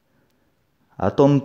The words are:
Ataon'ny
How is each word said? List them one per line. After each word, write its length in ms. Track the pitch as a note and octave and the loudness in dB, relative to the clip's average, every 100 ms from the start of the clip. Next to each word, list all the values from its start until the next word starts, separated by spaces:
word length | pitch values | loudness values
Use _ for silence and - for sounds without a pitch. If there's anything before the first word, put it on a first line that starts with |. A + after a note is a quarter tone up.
| _ _ _ _ _ _ _ _ _ - | _ _ _ _ _ _ _ _ _ -8
Ataon'ny 420 | G2 - C#3 C#3+ | -4 0 2 0